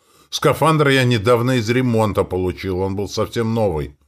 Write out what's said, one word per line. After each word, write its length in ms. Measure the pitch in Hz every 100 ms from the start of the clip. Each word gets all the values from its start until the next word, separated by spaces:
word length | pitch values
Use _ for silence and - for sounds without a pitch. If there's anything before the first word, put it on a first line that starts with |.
| _ _ _
Скафандр 600 | - 151 - 156 156 139
я 160 | 135
недавно 480 | 123 117 107 120 123
из 180 | 127 107
ремонта 520 | 123 127 113 107 95
получил, 580 | 90 92 90 87 95 90
он 160 | 95 98
был 120 | 95
совсем 460 | - 101 117 113
новый". 420 | 113 104 78 67 -